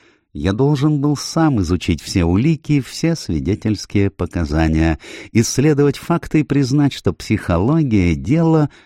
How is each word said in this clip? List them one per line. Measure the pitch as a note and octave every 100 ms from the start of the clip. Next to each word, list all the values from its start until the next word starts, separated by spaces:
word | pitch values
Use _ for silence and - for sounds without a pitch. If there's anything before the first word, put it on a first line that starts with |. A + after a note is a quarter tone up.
| _ _ _ D2+
Я | E2+
должен | G#2 C#3 D3 D3+ D3
был | D3 C#3
сам | - E3 D#3+ A#2+
изучить | E2 F2+ - D#2+
все | - G2 E2
улики, | F2+ D3 D#3 - D3
все | A#2+ - D#3+ E3
свидетельские | - E2 C#2 G#2+ A2 G#2 - G2+ G2
показания, | - D#2+ F2+ D2+ D#2 D#2+ D#2 D#2+ D#2 - - -
исследовать | A2+ A2 - D3+ C#3+ C#3+ C3+
факты | - E3+ - D#3
и |
признать, | C#3 C#3 B2 C#3+ C#3+
что | - G2
психология | E2+ - G#2+ - E2+ G#2+ E3 C#3 G#2+ F2 D2+
дела | C#2+ D#3+ E3 D#3+ D3 -